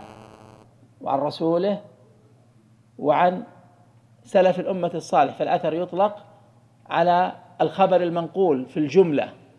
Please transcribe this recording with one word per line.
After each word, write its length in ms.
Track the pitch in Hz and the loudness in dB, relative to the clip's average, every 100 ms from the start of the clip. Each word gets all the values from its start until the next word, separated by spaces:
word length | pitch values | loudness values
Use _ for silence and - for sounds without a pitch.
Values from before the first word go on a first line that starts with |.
| - - - - - - - _ - - | -10 -20 -20 -20 -20 -20 -20 _ -20 -12
وعن 180 | - 135 | -4 -4
رسوله 640 | 147 - 165 170 196 196 - - _ _ _ _ _ _ _ _ _ - | -4 -4 -2 0 -2 -4 -8 -20 _ _ _ _ _ _ _ _ _ -6
وعن 460 | 139 151 180 185 - - - _ _ _ _ _ | -2 2 2 0 -8 -20 -20 _ _ _ _ _
سلف 360 | - 196 185 180 | -2 2 2 2
الأمة 300 | 165 185 175 | -4 -4 -4
الصالح. 400 | 170 - 175 135 | -6 -2 2 2
فالأثر 400 | - 151 170 165 | 0 -2 -2 -2
يطلق 500 | 165 175 175 208 208 - - _ _ _ _ - | -4 -4 0 -2 -2 -18 -20 _ _ _ _ -4
على 420 | 151 175 175 180 - - - | 0 2 2 0 -4 -10 -4
الخبر 420 | 160 - 190 180 | -2 2 4 4
المنقول 640 | 175 170 165 190 185 135 127 | 0 -4 -4 0 2 2 -2
في 100 | - | -4
الجملة 560 | 147 160 175 139 104 - - | 2 4 4 2 -4 -8 -20